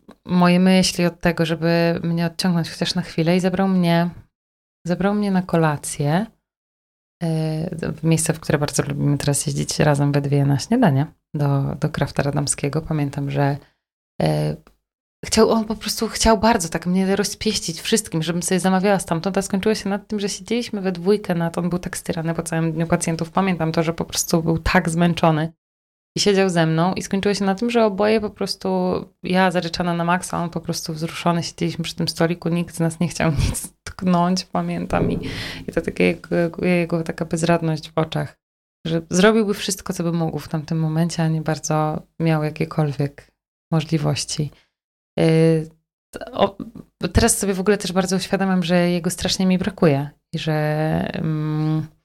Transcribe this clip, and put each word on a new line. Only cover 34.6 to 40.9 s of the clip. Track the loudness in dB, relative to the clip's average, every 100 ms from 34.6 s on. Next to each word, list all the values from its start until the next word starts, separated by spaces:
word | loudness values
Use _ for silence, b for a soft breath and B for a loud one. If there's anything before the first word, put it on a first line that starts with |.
| -4 -4 -2 0 0
I, | 0 B B B B -6
i |
to | -4
takie | -4 0
jego, | 0 0 -2 0 0 -2 0
jego | 0 0 -2
taka | -4 -6 -6
bezradność | -2 0 2 0 -4 -4
w | -4
oczach, | -2 -4 -6 -10 _ _ _ _ -4
że | -4 0
zrobiłby | 4 4 4 2
wszystko, | -2 -4 -6 -6
co | -4
by | -2
mógł | 0 -2 -4
w | -6
tamtym | -6 -4 -2
momencie, | 0